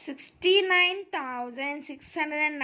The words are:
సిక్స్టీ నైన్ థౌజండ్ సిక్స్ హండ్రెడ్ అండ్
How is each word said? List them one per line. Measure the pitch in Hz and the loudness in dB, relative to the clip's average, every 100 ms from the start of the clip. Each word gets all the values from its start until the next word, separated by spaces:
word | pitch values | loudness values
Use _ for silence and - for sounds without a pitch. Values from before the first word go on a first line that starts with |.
| - | -14
సిక్స్టీ | 269 - - 359 392 381 | -12 -14 -2 4 4 6
నైన్ | 359 359 392 381 339 | 4 4 0 -6 -6
థౌజండ్ | 262 247 247 240 277 294 294 | -6 -6 -8 -6 -6 -8 -10
సిక్స్ | 277 - 339 | -16 -10 -4
హండ్రెడ్ | 302 302 302 | -4 0 -2
అండ్ | 294 | -2